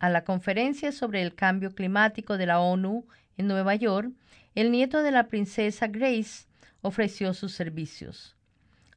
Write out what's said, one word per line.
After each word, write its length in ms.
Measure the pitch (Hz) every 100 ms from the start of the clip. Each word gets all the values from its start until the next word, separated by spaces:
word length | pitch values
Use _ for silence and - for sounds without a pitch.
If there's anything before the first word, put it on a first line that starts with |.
a 80 | 180
la 160 | 175
conferencia 640 | 170 185 202 196 254 285 294
sobre 320 | 285 233 202
el 140 | 175 -
cambio 400 | 190 190 190 190
climático 600 | 185 202 214 214 - 196
de 100 | 175
la 120 | 175
onu 480 | 180 185 190 226 - _ _ -
en 100 | 196
Nueva 300 | 190 190 208
York, 340 | 226 196 240 254 _ - _ -
el 160 | 233
nieto 300 | 240 262 302
de 80 | 294
la 160 | 254 233
princesa 580 | 214 202 - 214 208 220
Grace 600 | 214 262 233 214 - - _ - _
ofreció 540 | 196 190 202 - 196
sus 180 | 185 196
servicios. 840 | - 170 160 156 - - - - _ _ _ _ _ _